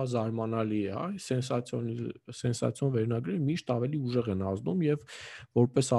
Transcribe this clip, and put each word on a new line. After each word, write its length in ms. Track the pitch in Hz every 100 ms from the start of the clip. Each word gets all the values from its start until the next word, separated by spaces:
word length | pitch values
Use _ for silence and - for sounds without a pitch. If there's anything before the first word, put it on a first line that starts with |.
| 131
զարմանալի 680 | 120 113 113 113 113 110 107
է, 80 | 98 101
այ 160 | 170 196
սենսացիոն, 640 | - 127 127 123 120 123 117 113 117 - - 123
սենսացիոն 500 | 123 120 123 120 139
վերնագրերը 540 | 123 113 117 127 185 139
միշտ 260 | 170 -
ավելի 300 | 120 123 151
ուժեղ 260 | 127 123 117 95
են 100 | 95
ազդում 320 | 98 135 185
և 240 | 151 147 - - - - - -
որպես 300 | 123 139 131